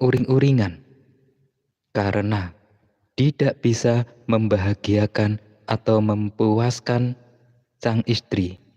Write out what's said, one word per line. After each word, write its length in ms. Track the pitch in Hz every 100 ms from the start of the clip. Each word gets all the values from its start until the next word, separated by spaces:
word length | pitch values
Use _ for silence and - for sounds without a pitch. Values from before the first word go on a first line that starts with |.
uring-uringan 800 | 127 123 123 131 139 131 95 85 - _ _ _ _ _ _ _ _ _ _ 110
karena 560 | 101 104 104 107 87 - _ _ _ _ _ -
tidak 480 | 139 - 139 -
bisa 400 | 123 113 123 117 117 - -
membahagiakan 1120 | 113 110 104 98 101 - 107 104 - 104 107 - _ -
atau 340 | 110 - 110
mempuaskan 1120 | 107 104 104 - 113 110 120 117 - 120 123 127 - _ _ _ _ _
sang 220 | 117 110 -
istri. 520 | 113 - 101 90 92 _